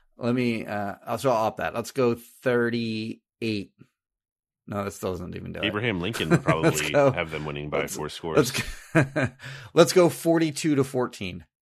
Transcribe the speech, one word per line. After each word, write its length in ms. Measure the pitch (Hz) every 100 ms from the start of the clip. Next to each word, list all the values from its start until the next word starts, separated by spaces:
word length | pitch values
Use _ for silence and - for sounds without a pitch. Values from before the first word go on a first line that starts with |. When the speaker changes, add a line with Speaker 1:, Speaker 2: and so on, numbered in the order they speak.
| _ -
Speaker 1:
Let 160 | 120
me, 320 | 127 120 110 -
uh, 280 | 104 101 - -
I'll, 120 | 113
so 120 | 131
I'll 160 | 113 110
up 100 | -
that. 160 | 87
Let's 160 | 117 110
go 240 | 135 123 117
thirty-eight. 1600 | - - 127 120 117 117 113 110 110 - _ - 113 104 - _ _ _ _ _ _ _ _ _ -
No, 180 | 101
that 80 | 101
still 180 | - 98
doesn't 240 | 90 87
even 180 | 92 90
do 80 | 85
it. 40 |
Speaker 2:
Abraham 360 | 101 104 120 92
Lincoln 280 | 95 120 80
Speaker 1:
<laughs> 0 |
Speaker 2:
would 160 | 156 -
Speaker 1:
Let's 340 | 80 165 -
Speaker 2:
probably 100 | -
Speaker 1:
go. 180 | 143 139
Speaker 2:
have 200 | 87 80
them 140 | 78
winning 240 | 76 73 73
by 100 | 71
Speaker 1:
Let's, 160 | 73 -
Speaker 2:
four 120 | 76
scores. 280 | - 82 104 123 - - - -
Speaker 1:
let's 160 | 165 135
go, 140 | 156 127 - -
<laughs> 220 | - -
let's 180 | 151 170
go 160 | 185 170
forty-two 680 | - 165 165 160 - 160 139
to 80 |
fourteen. 600 | 135 131 120 - 92 87 - _